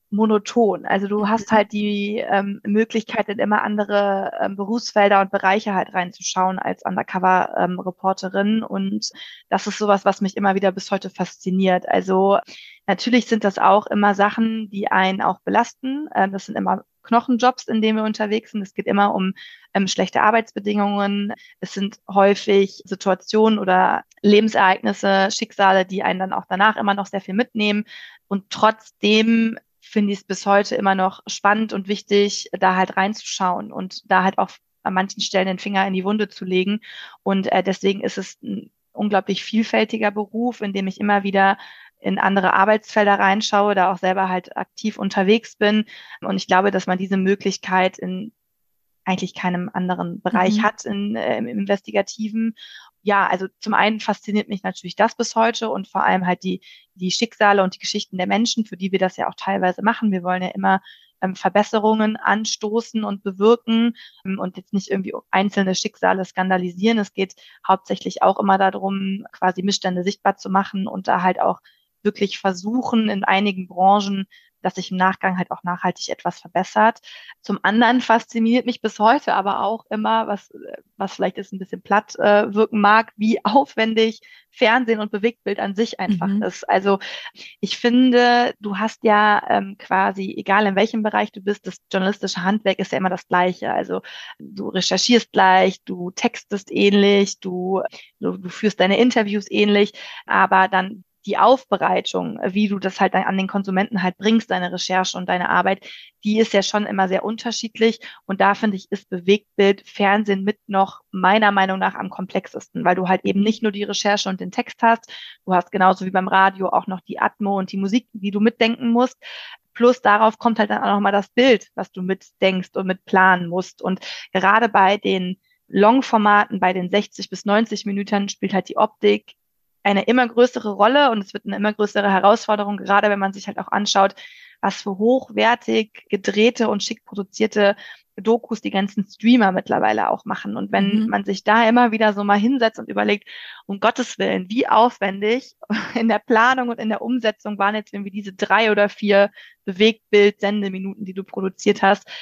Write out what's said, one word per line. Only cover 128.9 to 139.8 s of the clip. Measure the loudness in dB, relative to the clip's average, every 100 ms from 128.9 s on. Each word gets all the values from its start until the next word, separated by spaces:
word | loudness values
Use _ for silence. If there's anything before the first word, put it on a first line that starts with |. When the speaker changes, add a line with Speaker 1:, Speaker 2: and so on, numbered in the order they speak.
| _ 2 2 -2 _ _ _ _ _
Speaker 1:
eine | 0 2
immer | 2 2 2
größere | 4 2 2 -6
Rolle | 2 4 4 4
und | 2
es | -4
wird | -10
eine | -8 -4
immer | -2
größere | 0 -2 0 0
Herausforderung, | 4 4 4 2 -2 -2 -6
gerade | 0 2 2
wenn | 0
man | -2
sich | -4 -10
halt | -10
auch | -4
anschaut, | -2 0 2 2 0 -20 -20 -20 _
was | -4 -4
für | -6 0
hochwertig | 2 2 0 0 2 2 0 -2 -2 -8 -6
gedrehte | -6 -2 2 2 2 0
und | -2
schick | -4 -10
produzierte | _ -12 -10 -4 -2 4 2 2 -6 -20 _
Dokus | -4 0 0 -2 -8
die | -4
ganzen | -2 -2 -4 -6
Streamer | 0 4 6 4
mittlerweile | 2 0 0